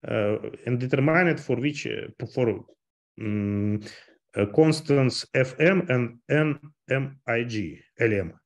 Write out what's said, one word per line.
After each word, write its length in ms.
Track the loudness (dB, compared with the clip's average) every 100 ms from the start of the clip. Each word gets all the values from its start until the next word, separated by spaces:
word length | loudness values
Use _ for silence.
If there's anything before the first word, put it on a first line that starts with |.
| -4
uh, 300 | -2 0 -2 -6 -10 -4
and 120 | -4
determined 600 | 0 2 4 4 4 0
for 160 | -2 -2
which, 320 | -2 -4 -8
uh, 200 | -8 -10 -10
p-, 60 | -8
for, 380 | -2 0 -2 -8 _ _ _ _ -12
um, 580 | -6 -2 -2 -2 -2 -2 -6 -20 -20 _ _ -4
uh, 100 | 0
constants 800 | 4 4 2 2 2 2 0 -4
F 240 | 0 0 2
M 240 | 4 4 2
and 320 | 0 0 -8 -2
N 300 | 0 2 -2 -10 _ -4
M 280 | -2 -2 -8 -4
I 180 | -2
G, 360 | -2 -4 -6 -10 _ _
L 120 | 2
M. 200 | 2 -2 -10